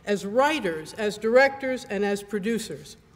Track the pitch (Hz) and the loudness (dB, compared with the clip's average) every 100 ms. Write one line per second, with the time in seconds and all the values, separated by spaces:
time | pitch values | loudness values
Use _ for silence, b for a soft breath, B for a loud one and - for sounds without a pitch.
0 | - 202 190 226 285 311 202 123 156 - | -4 -2 0 2 4 2 -2 -4 -8 -6
1 | 208 208 226 240 269 269 262 254 - 196 | -4 -2 4 6 6 2 -4 -6 -4 -2
2 | 202 202 202 214 190 226 - 147 - - | -2 -2 -4 -4 -2 -2 -4 -12 -16 -20
3 | _ | _